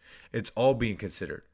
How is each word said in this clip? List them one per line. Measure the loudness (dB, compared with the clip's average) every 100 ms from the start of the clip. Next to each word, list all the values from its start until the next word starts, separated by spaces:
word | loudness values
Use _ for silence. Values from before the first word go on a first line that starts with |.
| -20 -20 -8
"It's | -6 -4 4
all | 4
being | 4 0 -2
considered. | -6 -6 -8 -8 -12